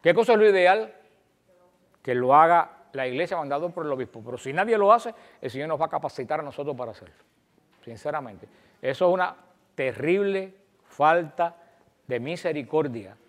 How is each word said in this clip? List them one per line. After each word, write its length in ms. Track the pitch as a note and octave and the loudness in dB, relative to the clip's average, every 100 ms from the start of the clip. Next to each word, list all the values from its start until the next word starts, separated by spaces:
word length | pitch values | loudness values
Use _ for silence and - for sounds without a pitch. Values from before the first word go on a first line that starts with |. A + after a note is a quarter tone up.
¿Qué 120 | - | 4
cosa 200 | F3 A3+ | 2 4
es 40 | A3+ | 6
lo 100 | G#3+ | 6
ideal? 460 | G3 F3+ G3+ A3 - _ _ _ _ _ _ _ _ _ _ | 6 4 2 -2 -14 _ _ _ _ _ _ _ _ _ _
Que 100 | - | -4
lo 220 | B2 B2+ C#3+ | -2 6 6
haga 340 | E3 E3+ - - _ | 8 6 2 -8 _
la 140 | C3+ B2+ | -8 -6
iglesia 280 | B2+ E3+ F3+ | -4 -4 -4
mandado 340 | C#3+ C#3+ E3+ | -4 -6 -6
por 160 | F3 D#3 | -8 -6
el 40 | |
obispo. 300 | C3 A#2+ A#2 | -6 -8 -12
Pero 140 | A2 A#2+ | -14 -12
si 160 | C3+ | -8
nadie 240 | D3+ G#3+ A3 | -4 0 2
lo 160 | G3+ | 4
hace, 220 | A#3 A#3 A3+ - _ | 4 2 -16 -20 _
el 80 | C3 | -12
Señor 180 | B2 D3+ | -10 -8
nos 140 | D3+ | -4
va 60 | D#3+ | -4
a 20 | |
capacitar 500 | D#3 C#3+ - A#2+ D3+ | -4 -8 -10 -8 -6
a 40 | |
nosotros 320 | D3 C3 C#3+ C3 | -8 -10 -10 -8
para 160 | A#2+ | -10
hacerlo. 240 | G#2 - _ _ _ _ _ _ _ | -14 -20 _ _ _ _ _ _ _
Sinceramente. 640 | - A2+ D3+ D3+ C3 F#2+ - _ _ _ | -20 -12 -10 -8 -10 -18 -20 _ _ _
Eso 280 | C3 C3 F3+ | -6 0 2
es 60 | F#3 | 2
una 200 | F3+ - _ _ _ | -2 -4 _ _ _
terrible 800 | - C3 A#2+ C#3+ F#3+ G3+ F#3+ F#3+ _ _ _ | -6 -6 -4 0 0 0 -4 -6 _ _ _
falta 720 | _ - D3 E3+ D#3+ - E3+ - _ _ _ _ - | _ 0 2 2 -2 -4 -4 -4 _ _ _ _ -8
de 140 | B2 | -8
misericordia 1000 | B2+ E3+ F3 D3+ A#2 D#3 D3 A#2 G2 G#2 | -6 -8 -6 -6 -4 -2 -2 -6 -14 -20